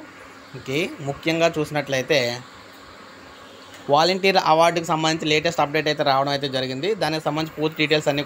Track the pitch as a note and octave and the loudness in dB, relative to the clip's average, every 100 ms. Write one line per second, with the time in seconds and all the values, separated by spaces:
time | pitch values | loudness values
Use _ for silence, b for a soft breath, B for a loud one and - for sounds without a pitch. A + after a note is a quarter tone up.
0 | - - - - - C3 B2+ C#3+ C4+ D4+ | -6 -20 -20 -20 -20 -14 -6 -4 -4 -6
1 | C#3 C3+ E3 E3 E3 D#3+ D3 D3 C#3 C3 | -10 -6 -2 0 0 0 -4 -4 -2 -2
2 | B2+ D3 A#2+ B2 B2+ - - - - - | 0 0 0 -4 -12 -20 -20 -20 -20 -20
3 | - - - - - - - - - D3 | -20 -20 -20 -20 -20 -20 -20 -12 0 2
4 | E3+ F#3+ F#3+ F#3 - D#3+ E3+ E3+ E3 D#3 | 4 2 2 4 4 6 4 2 0 0
5 | D#3+ D#3+ D#3 D3+ E3+ E3 D3 D3+ D3+ D3 | 0 0 0 2 2 0 0 0 0 0
6 | C#3+ C3+ C#3 C#3 C#3 C3 C3 C3 F3 G#3 | 2 2 2 -2 -2 -4 -4 -4 -4 -2
7 | D#3 D#3 D3+ D3+ D#3+ - D#3 D#3 D3+ D3+ | -2 -2 -2 -4 -4 -4 -4 -2 0 0
8 | D3+ C#3+ | 0 0